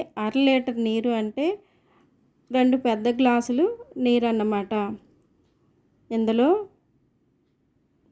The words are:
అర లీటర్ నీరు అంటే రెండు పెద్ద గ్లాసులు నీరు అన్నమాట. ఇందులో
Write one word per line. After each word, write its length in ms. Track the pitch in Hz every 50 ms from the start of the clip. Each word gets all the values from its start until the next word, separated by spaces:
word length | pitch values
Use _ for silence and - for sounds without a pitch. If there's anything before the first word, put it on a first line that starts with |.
| - - -
అర 160 | - 214 214 - 269
లీటర్ 400 | 277 269 269 262 247 262 233 233
నీరు 320 | 226 220 220 226 214 240
అంటే 360 | 233 220 214 214 - 269 294 349 415 - _ _ _ _ _ _ _ _ _ _ _ _ _ _ _ _ _ -
రెండు 260 | 240 254 254 254 254 254
పెద్ద 300 | 254 240 220 214 214 240
గ్లాసులు 540 | 233 240 262 247 240 240 240 - 240 254 349 453 466 - - - -
నీరు 300 | 262 247 240 240 240 233
అన్నమాట. 460 | 233 226 220 208 214 214 202 196 202 220 214 202 202 214 - _ _ _ _ _ _ _ _ _ _ _ _ _ _ _ _ _ _ _ _ _ -
ఇందులో 380 | 226 226 226 220 226 233 247 302 381 427 403 - _ _ _ _ _ _ _ _ _ _ _ _ _ _ _ _ _ _ _ _ _ _ _ _ _ _ _ _